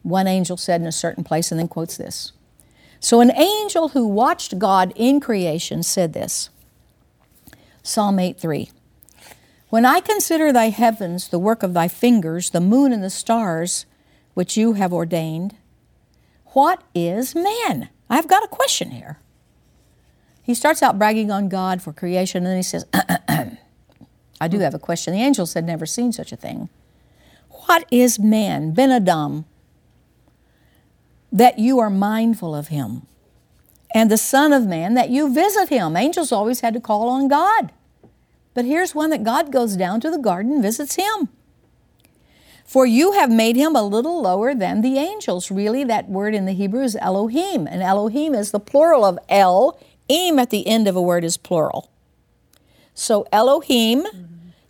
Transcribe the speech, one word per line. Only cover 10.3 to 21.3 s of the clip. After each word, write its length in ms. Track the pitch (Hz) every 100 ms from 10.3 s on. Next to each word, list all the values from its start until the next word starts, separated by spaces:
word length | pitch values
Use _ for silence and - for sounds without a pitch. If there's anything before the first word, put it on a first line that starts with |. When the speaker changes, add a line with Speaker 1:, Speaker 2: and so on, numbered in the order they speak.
| 320 311
Speaker 1:
thy 160 | 240 226
heavens, 600 | 208 233 220 180 175 -
the 100 | 175
work 240 | 202 226
of 100 | 185
thy 160 | 175 175
fingers, 600 | - 247 233 160 170 175
the 100 | 175
moon 320 | 180 247 277
and 100 | 226
the 80 | 190
stars 760 | - - 233 202 160 180 - - _ _ _ _
which 220 | - 180 214
you 180 | 226
have 180 | 202 190
ordained, 640 | 175 165 170 160 160 196 - _ _ _ _ _ _ _ _ _
what 300 | 262 302 359 _
is 400 | 175 170 202 262
man?" 540 | 330 381 466 427 262 - _ -
I've 180 | 269 311
got 160 | 381
a 40 | 440
question 420 | - 539 - -
here. 280 | 120 - 151 _ _ _ _ _ _ _ _ _ _ _ _
He 120 | -
starts 280 | 233 294 320
out 160 | 269 196
bragging 320 | 214 220 214